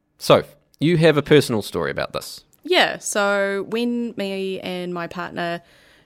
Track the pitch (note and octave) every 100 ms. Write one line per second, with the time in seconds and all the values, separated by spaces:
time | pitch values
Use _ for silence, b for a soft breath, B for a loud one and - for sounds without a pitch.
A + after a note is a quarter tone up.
0 | _ _ - C3+ - - _ - D3 F3
1 | D#3+ D3 C3+ D3+ - A2+ G2 F#2 D2 C#2+
2 | C#2 - - - _ _ D4 F4+ F#3 F3+
3 | - A3 G3+ G3+ G3 G3 F#3+ A3+ A#3+ A#3+
4 | A#3 - G3 G3 F#3+ F#3+ F#3 F3+ F3+ F3
5 | E3+ F3+ E3+ - E3+ E3+ b b b b